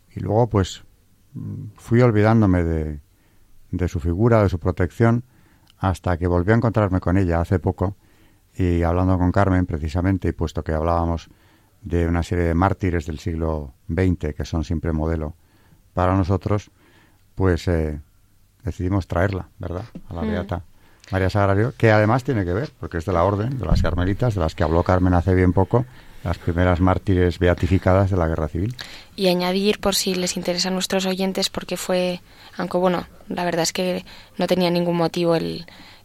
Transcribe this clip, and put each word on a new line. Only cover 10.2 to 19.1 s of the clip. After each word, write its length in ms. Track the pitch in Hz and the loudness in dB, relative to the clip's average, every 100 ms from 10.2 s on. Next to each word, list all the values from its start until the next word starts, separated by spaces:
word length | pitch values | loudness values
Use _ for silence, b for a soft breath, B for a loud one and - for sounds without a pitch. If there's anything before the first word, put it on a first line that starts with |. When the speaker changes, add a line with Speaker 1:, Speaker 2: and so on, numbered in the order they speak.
| 87 | -2
Speaker 1:
y 40 | |
puesto 300 | - 80 - | -2 -4 -4
que 120 | 76 | -4
hablábamos 560 | 78 82 85 85 82 - b b b b b | -2 0 0 0 -4 -8 b b b b b
de 240 | 95 85 85 | -4 -2 0
una 160 | 85 | 0
serie 220 | 82 87 | -2 -2
de 100 | 85 | 0
mártires 520 | 82 98 92 92 85 73 | 2 0 0 -2 -2 -4
del 120 | 78 | -8
siglo 540 | - 82 80 78 71 - - | -6 -4 -4 -4 -8 -16 -6
veinte 480 | 85 92 87 78 | -2 0 0 -4
que 100 | - | -6
son 200 | 71 82 | -6 -4
siempre 280 | 78 82 82 | -4 -4 -2
modelo 420 | 78 78 82 76 - b b b b _ | -2 -2 -2 -6 -10 b b b b _
para 200 | - 92 | -2 0
nosotros, 560 | 95 92 95 - 104 - b b b b b _ | 2 2 0 0 -4 -4 b b b b b _
pues, 320 | - 92 82 - | -2 2 2 0
eh, 300 | 82 78 73 - _ _ _ _ _ | 0 -2 -6 -12 _ _ _ _ _
decidimos 440 | - - 90 98 | -10 -6 -2 -2
traerla, 420 | - | -2